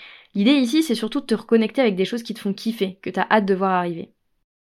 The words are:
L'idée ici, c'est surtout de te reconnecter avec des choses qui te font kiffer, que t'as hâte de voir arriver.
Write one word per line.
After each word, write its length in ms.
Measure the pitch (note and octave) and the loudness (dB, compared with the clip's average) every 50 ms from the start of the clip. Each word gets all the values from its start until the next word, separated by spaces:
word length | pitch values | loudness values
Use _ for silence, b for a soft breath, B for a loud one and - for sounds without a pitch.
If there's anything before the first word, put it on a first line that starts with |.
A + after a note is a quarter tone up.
| B B B B B B B | B B B B B B B
L'idée 180 | G3 G3+ B3+ | 2 4 4
ici, 300 | D4 C#4 B3+ A#3 D4+ D#4 | 4 4 4 2 2 2
c'est 120 | D#4+ D#4+ A3+ | 2 2 0
surtout 260 | - A3 A3 - C#4+ | -2 -4 -4 -4 -4
de 60 | C#4 | -2
te 80 | - A3+ | -2 -2
reconnecter 460 | G#3 - - A3+ A3+ A3 A3 A3 C4+ | -2 0 2 2 2 2 2 0 2
avec 160 | B3 A3 F#3+ | 2 2 2
des 80 | F3+ F#3 | 0 -2
choses 180 | F#3 A#3 A#3 | -2 -4 -6
qui 120 | A#3 - G3+ | -8 -10 -10
te 60 | - | -6
font 120 | - G3+ | -4 -4
kiffer, 460 | G3 - - A3+ A3+ - G3 F#3 F#3 - | -4 -4 -4 -6 -4 -2 -4 -4 -6 -8
que 80 | - - | -10 -6
t'as 160 | - F#3+ F#3 - | -4 -4 0 2
hâte 160 | G#3 A3 G3+ | 2 2 2
de 80 | F#3+ G3 | 2 0
voir 160 | F3+ G3 F#3+ | 0 0 0
arriver. 400 | F#3 F3+ F3 F3 E3 E3 - - _ _ _ _ _ _ _ _ _ _ _ _ | 0 0 -2 -4 -6 -8 -12 -14 _ _ _ _ _ _ _ _ _ _ _ _